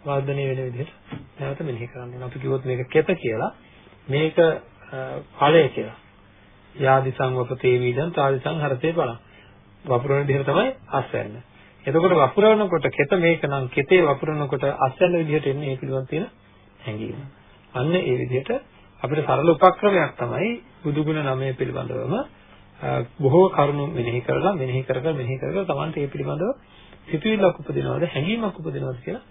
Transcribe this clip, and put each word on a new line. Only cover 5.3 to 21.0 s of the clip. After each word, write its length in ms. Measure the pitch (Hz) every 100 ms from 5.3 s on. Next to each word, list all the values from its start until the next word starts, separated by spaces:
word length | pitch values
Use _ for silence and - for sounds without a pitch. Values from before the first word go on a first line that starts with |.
ඵලය 300 | - 143 165 139
කියලා. 300 | - - - - _ - - - - -
"යාදි 380 | - 135 131 131
සංවපතේ 680 | 123 131 127 120 127 127 123
වීදං 340 | 123 123 165
තාදි 260 | 170 139 135
සංහරතේ 520 | 135 156 147 131 156
ඵලං." 260 | 170 131 117 - - - - _ -
වපුරන 360 | - 123 135 139
විදිහට 260 | 143 135 139
තමයි 220 | 147 247 262 -
අස්වැන්න. 520 | 135 - 117 107 110 - _ - _
එතකොට 280 | - 151 180
වපුරනකොට 760 | 175 131 - 214 220 208 170 139
කෙත 240 | - 143
මේක 280 | 196 170 165
නම් 260 | 147 139 127
කෙතේ 340 | - 139 185
වපුරනකොට 600 | 160 131 156 151 143 135
අස්වැන්න 500 | 139 - 135 - 180 175
විදිහට 300 | 160 151 139
එන්නේ 260 | 135 151
ඒ 40 | 131
පිළිබඳ 300 | 135 135 131
තියෙන 220 | 151 220 _ _ _ _ _
හැඟීම. 400 | - 107 110 - 139 - - - _
අන්න 180 | - 139
ඒ 240 | 180 - 127
විදිහට 340 | 123 127 143 247 - - - -
අපිට 220 | 123 151
සරල 260 | 147 131 165
උපක්‍රමයක් 640 | 160 185 180 208 196 147
තමයි 480 | - 120 117 202 240 - -
බුදු 260 | 151 143